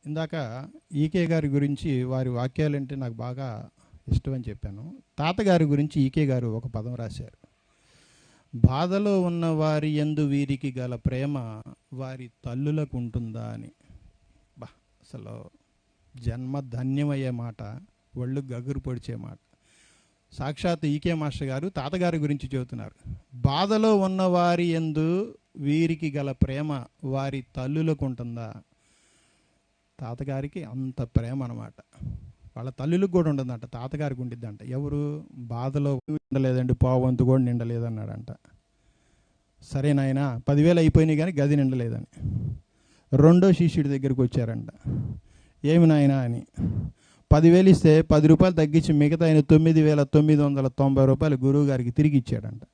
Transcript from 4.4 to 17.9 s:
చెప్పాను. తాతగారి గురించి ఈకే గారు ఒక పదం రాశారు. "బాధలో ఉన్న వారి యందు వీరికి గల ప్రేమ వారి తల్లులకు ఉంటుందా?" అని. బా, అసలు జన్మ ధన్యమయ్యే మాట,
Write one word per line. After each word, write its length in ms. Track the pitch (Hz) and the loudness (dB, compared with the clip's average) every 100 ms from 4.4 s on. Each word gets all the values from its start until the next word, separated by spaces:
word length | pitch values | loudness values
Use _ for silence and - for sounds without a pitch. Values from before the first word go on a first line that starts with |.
| 113 | -8
చెప్పాను. 480 | 101 104 98 143 254 _ - | -10 -12 -12 -16 -18 _ -4
తాతగారి 460 | 156 185 202 175 | -2 0 4 4
గురించి 380 | 156 143 147 151 | 4 2 0 0
ఈకే 220 | 135 156 | 0 2
గారు 220 | 147 127 117 | 0 0 -2
ఒక 200 | 110 123 | -6 -6
పదం 280 | 117 113 | -8 -8
రాశారు. 540 | 123 113 - 117 _ _ _ _ _ _ _ _ _ _ _ _ | -10 -10 -12 -16 _ _ _ _ _ _ _ _ _ _ _ _
"బాధలో 680 | 120 113 131 180 196 208 196 | 2 2 4 0 0 2 2
ఉన్న 260 | 180 170 165 | 0 -2 0
వారి 520 | 156 156 151 151 151 | 0 0 0 0 0
యందు 220 | 151 151 | 0 0
వీరికి 540 | 147 139 139 135 139 127 | 0 0 -2 -4 -6 -8
గల 160 | 123 | -8
ప్రేమ 680 | 120 - 127 139 143 117 110 - 127 _ | -4 -4 -4 -4 -6 -8 -14 -18 -20 _
వారి 380 | 127 131 131 123 _ | -14 -12 -12 -18 _
తల్లులకు 520 | 131 120 143 156 147 127 | -10 -6 -2 -2 -4 -6
ఉంటుందా?" 440 | 120 113 113 113 | -6 -6 -8 -10
అని. 300 | 113 110 113 _ _ - - _ _ _ _ - | -10 -12 -16 _ _ -20 -20 _ _ _ _ -20
బా, 80 | 113 _ _ _ | -20 _ _ _
అసలు 420 | _ 117 107 110 - _ _ _ _ _ _ 131 | _ -18 -16 -18 -20 _ _ _ _ _ _ -8
జన్మ 380 | 117 117 127 143 | -8 -6 -8 -10
ధన్యమయ్యే 680 | 131 117 131 135 147 139 131 | -8 -8 -4 -2 -2 -4 -6
మాట, 320 | 123 117 113 107 117 196 | -8 -10 -12 -14 -16 -20